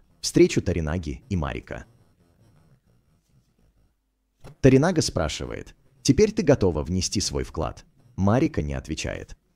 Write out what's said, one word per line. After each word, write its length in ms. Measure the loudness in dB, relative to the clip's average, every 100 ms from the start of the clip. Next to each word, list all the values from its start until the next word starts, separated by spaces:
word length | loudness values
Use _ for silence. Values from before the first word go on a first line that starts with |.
| -16 _
встречу 400 | -2 4 4 4
Торинаги 600 | -2 -2 -2 -4 -6 -10 -6
и 60 | -4
Марика. 500 | -4 -6 -10 -14 -16 _ _ _ _ _ _ _ _ _ _ _ _ _ _ _ _ _ _ _ _ _ _ _ _ _ -20 2
Торинага 420 | 6 6 6 0
спрашивает: 720 | -2 -2 -4 -4 -10 -10 -14 -20 _ _
«Теперь 320 | 0 4 2
ты 80 | 2
готова 420 | 2 4 2 0
внести 380 | -2 -4 -2 -4
свой 220 | -4 -4
вклад?» 420 | -6 -6 -6 -8 -18 _ _ -2
Марика 440 | 2 2 0 -2
не 120 | -4
отвечает. 640 | -6 -6 -8 -6 -8 -12 -18 _